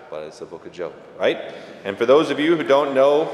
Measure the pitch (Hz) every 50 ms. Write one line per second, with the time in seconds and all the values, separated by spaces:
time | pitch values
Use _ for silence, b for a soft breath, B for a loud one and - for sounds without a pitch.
0 | - - 78 78 76 78 78 - 85 76 85 80 - 92 82 87 87 78 71 -
1 | - - - 87 92 123 165 165 - B B B B B B B B 101 101 98
2 | 120 117 131 151 160 - 143 127 147 160 175 160 143 113 135 139 147 143 135 131
3 | 135 143 147 147 160 -